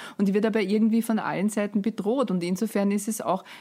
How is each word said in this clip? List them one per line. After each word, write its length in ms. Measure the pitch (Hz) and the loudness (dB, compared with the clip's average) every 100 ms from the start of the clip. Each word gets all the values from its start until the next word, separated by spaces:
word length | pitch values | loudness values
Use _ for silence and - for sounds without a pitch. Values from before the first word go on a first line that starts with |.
| - - | -10 -2
Und 120 | 202 | 0
die 60 | |
wird 120 | 202 220 | 2 2
aber 140 | 220 | 2
irgendwie 420 | 190 214 220 226 | 2 2 4 2
von 160 | 226 220 | 2 -2
allen 300 | - 151 202 | -2 -2 0
Seiten 340 | 214 208 208 | 0 -2 0
bedroht 480 | 196 220 190 262 254 | -2 -2 0 0 0
und 140 | 185 | 0
insofern 480 | 175 185 220 208 202 | -2 -2 -2 0 0
ist 160 | 202 202 | 0 -2
es 120 | 214 | -4
auch, 220 | - 185 - - | -2 -2 -4 -18